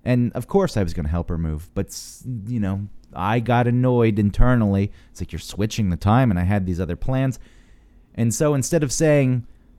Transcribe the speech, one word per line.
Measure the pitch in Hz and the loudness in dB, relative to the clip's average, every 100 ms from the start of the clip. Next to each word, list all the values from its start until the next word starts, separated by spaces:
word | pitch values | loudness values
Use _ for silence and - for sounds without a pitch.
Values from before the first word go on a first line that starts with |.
and | - 123 120 | -2 0 0
of | - 120 | -4 -2
course | 196 190 110 | -2 0 -2
I | |
was | 90 | -2
gonna | 82 76 | -2 -2
help | 85 82 | -4 -4
her | 82 | -4
move. | 80 76 80 | -4 -6 -8
But, | - - | -8 -8
s-, | - - - 117 120 101 | -10 -16 -16 -12 -10 -6
you | 120 | -4
know, | 98 98 101 - - | -4 -4 -8 -14 -16
I | 69 95 117 | -6 -2 0
got | 113 120 120 | 2 2 2
annoyed | 123 127 123 113 107 | 2 2 4 2 4
internally. | 101 - 120 123 104 98 101 - - | 2 6 6 6 4 2 0 -4 -20
It's | - | -12
like, | 90 | -10
"You're | 82 | -10
switching | - 90 104 - 101 | -10 -6 -4 -2 -2
the | 85 | 0
time," | 101 117 127 | 2 4 4
and | 90 | 2
I | |
had | 90 104 | 0 0
these | 92 85 | -2 -4
other | 85 82 | -4 -4
plans. | - 131 135 - - - - - _ - _ | -2 0 -2 -4 -12 -20 -20 -20 _ -20 _
And | - 117 | -2 -2
so | 110 151 | 2 0
instead | 143 120 170 | 0 0 0
of | 143 | 0
saying, | - 156 147 131 127 - - _ | 0 4 4 4 0 -4 -16 _